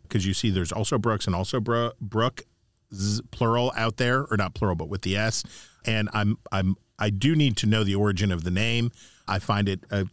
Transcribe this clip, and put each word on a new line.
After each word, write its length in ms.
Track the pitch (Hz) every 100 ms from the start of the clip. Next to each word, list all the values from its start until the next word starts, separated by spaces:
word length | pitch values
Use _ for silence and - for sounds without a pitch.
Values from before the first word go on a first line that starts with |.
| -
'cause 160 | 107
you 100 | 95
see 160 | 87 110
there's 220 | 92 80
also 260 | - 101 127
Brooks 280 | 113 107 -
and 80 |
also 260 | 90 - 127
Bro-, 320 | 110 117 117 -
Brook, 420 | 101 107 123 - - _ _ _ -
z-, 280 | 98 101 107 -
plural 420 | - 117 120 123 -
out 200 | 113 110
there, 280 | 123 131 139
or 60 | 104
not 180 | 92
plural, 220 | - 104 82
but 120 | 78
with 140 | 98
the 140 | 95 98
S. 260 | 110 - - - - _
And 240 | - 110 104
I'm, 260 | 107 104 113 -
I'm, 240 | 98 95 98 _ -
I 120 | 104
do 240 | 98 139
need 220 | 156 143 101
to 80 | 107
know 160 | 110
the 140 | 101 98
origin 340 | 104 92 104
of 140 | 87
the 60 | 87
name. 420 | 92 117 120 120 - - _ -
I 120 | 98
find 300 | - 104 101
it 120 | 92 -
a, 160 | 101 92